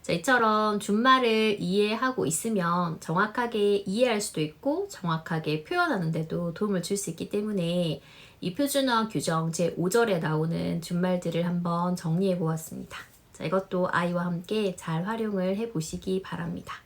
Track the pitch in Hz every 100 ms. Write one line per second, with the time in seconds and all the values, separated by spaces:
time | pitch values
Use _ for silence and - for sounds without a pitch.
0 | - 175 - 247 220 214 214 208 208 208
1 | 262 254 240 220 220 208 175 196 208 220
2 | 262 254 185 - 226 208 170 175 170 160
3 | - 165 214 247 240 226 202 202 196 202
4 | 254 208 - - 151 - 277 320 403 -
5 | 170 160 - 165 156 156 - 349 349 214
6 | 160 160 156 170 170 165 208 185 175 202
7 | 175 160 - 202 214 202 170 175 165 156
8 | - - - - 185 185 285 277 262 233
9 | 220 - 151 165 165 160 170 - 175 -
10 | 233 175 160 156 160 165 175 170 - 175
11 | 185 180 175 170 175 175 175 170 175 180
12 | 165 170 196 180 165 160 - 131 127 -
13 | - - _ - 165 190 - 180 180 160
14 | 175 175 175 170 - 214 202 180 - 160
15 | 185 226 214 196 185 196 233 - 160 180
16 | - 190 - 170 170 180 - -